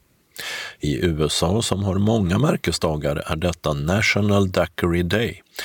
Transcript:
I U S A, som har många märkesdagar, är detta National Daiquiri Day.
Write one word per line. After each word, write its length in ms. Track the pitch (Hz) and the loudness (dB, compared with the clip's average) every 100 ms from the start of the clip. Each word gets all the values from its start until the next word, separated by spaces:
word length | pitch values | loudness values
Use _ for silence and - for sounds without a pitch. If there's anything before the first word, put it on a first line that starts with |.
| _ _ _ - - - - - | _ _ _ -14 -10 -10 -12 -6
I 260 | 73 64 87 | -4 0 0
U 180 | 78 | 2
S 180 | 76 - | 0 0
A, 200 | 87 110 | 0 0
som 220 | - 95 | 0 -2
har 100 | 98 | 0
många 440 | 92 104 113 87 107 | 2 2 2 2 2
märkesdagar, 840 | 156 170 - - 85 76 73 73 - | 2 0 -2 -2 -2 -2 -2 -4 -4
är 100 | 82 | -2
detta 360 | 87 - 78 | -2 -2 -4
National 800 | 71 76 101 101 104 104 101 95 | -2 0 0 2 2 2 2 2
Daiquiri 520 | 92 85 - 90 87 | 2 0 0 0 0
Day. 400 | 87 101 113 - - - | 0 0 -2 -6 -16 -12